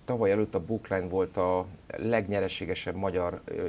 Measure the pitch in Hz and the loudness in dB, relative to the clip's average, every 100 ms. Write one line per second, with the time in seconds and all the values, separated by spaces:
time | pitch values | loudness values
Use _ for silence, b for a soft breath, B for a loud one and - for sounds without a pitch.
0 | - 123 107 101 107 95 82 113 - 98 | -4 2 4 4 2 0 -2 -4 0 -2
1 | 90 92 92 - 90 92 92 90 - - | 0 0 0 2 2 2 0 -8 -12 -4
2 | 113 113 98 101 95 - 85 90 - 90 | 0 2 2 0 0 -2 -4 -4 -4 -2
3 | 98 90 87 92 - - | 0 0 0 -4 -6 -4